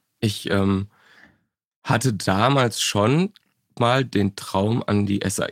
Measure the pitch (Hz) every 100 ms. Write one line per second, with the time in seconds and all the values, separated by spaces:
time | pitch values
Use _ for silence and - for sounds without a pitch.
0 | _ _ 110 104 - 98 98 98 98 _
1 | _ - - _ _ _ _ _ - 117
2 | 123 101 - 95 123 139 123 - - 104
3 | 107 151 190 - _ _ _ - 120 131
4 | 120 - 98 - - 95 104 117 - 104
5 | 101 101 98 - -